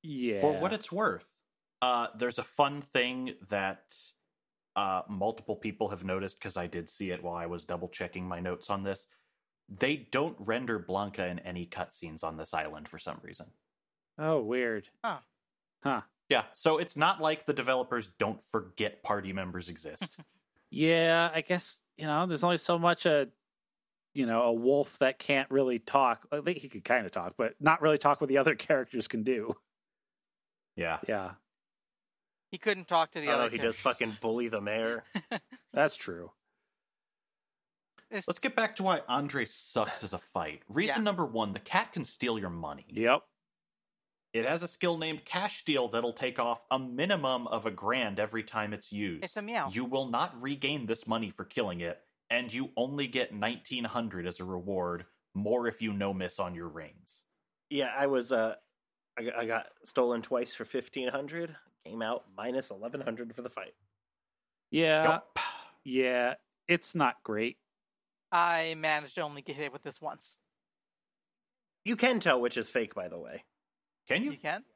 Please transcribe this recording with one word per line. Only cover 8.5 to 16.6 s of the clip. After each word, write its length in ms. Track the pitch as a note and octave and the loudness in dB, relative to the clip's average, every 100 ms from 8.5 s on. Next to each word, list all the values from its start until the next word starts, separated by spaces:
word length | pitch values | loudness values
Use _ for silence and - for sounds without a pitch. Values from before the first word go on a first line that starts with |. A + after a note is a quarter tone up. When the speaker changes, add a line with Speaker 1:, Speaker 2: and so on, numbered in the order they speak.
| F2+ - | -6 -4
Speaker 2:
on 140 | G2+ | -4
this. 240 | G2 F#2+ - _ _ _ _ _ _ | -2 -6 -10 _ _ _ _ _ _
They 280 | G2 C3 D3 | -2 0 0
don't 400 | A2 C3 D#3+ D3 | -2 0 0 -4
render 400 | G2+ A2+ B2 A2 | -2 -2 0 -4
Blanca 480 | E2+ F#2+ G2+ G2 F2+ | -2 -2 -2 -4 -4
in 140 | F2 | -4
any 260 | F#2+ F2+ E2+ | -8 -8 -8
cutscenes 560 | - F2+ - E2 D#2+ | -8 -8 -8 -12 -8
on 140 | E2 D#2+ | -8 -8
this 180 | D#2+ | -4
island 340 | D#2+ D2+ D2+ D2+ | -4 -4 -8 -14
for 100 | D#2+ | -10
some 200 | - - | -10 -10
reason. 280 | - - - _ _ _ _ _ _ - | -14 -16 -18 _ _ _ _ _ _ -4
Speaker 1:
Oh, 220 | D#3 D#3 | 0 2
weird. 480 | G#2+ B2+ A#2+ G#2+ - _ | 2 0 0 -2 -6 _
Speaker 3:
Huh. 160 | A#3 D3+ _ _ _ _ _ _ | -6 -6 _ _ _ _ _ _
Speaker 1:
Huh. 200 | C#3 B2 - _ _ | -2 -2 -4 _ _
Speaker 2:
Yeah, 180 | B2+ - | 0 0
so 240 | - | 0